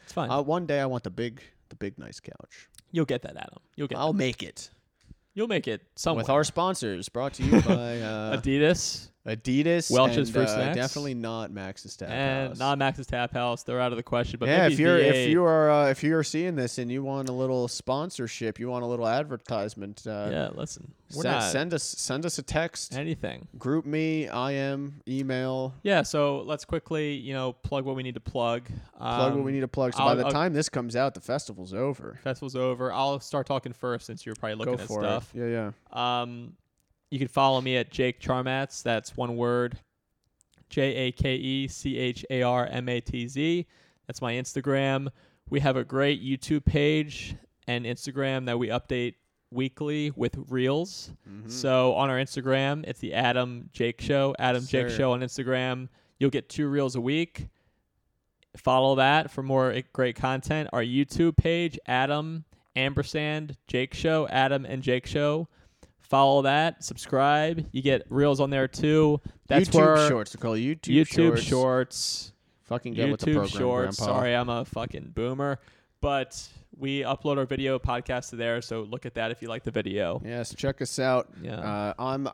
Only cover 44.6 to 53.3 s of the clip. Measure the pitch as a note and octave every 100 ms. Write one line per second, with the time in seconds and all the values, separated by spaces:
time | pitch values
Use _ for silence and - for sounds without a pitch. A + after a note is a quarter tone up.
44.6 | C3+ C3+ C3+ C3+ C#3 - _ _ - C#3
45.6 | C#3 C3 A#2+ C3+ C#3+ D3 B2+ C3+ - D3+
46.6 | - D3+ D3 D#3 D3+ - - - - _
47.6 | - A#2+ A#2 A#2+ - C3+ C3+ C3 B2+ A#2+
48.6 | A#2+ A#2+ - B2+ A#2+ - _ _ _ A#2+
49.6 | C3 - D3 D3+ D3 C3 A#2 C#3 C3+ B2+
50.6 | B2+ D3 F#3 - - - - G2+ A2 B2
51.6 | C3+ B2+ B2+ - C#3 C3 C3 - C3 C3+
52.6 | C3+ D3 D3+ - G#2 F2+ B2